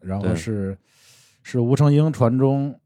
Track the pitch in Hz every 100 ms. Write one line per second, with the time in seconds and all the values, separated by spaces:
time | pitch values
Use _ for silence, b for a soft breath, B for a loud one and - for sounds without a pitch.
0 | 92 98 95 - 113 104 98 95 b b
1 | b b b b - 127 120 135 147 143
2 | 156 - 117 127 135 139 143 -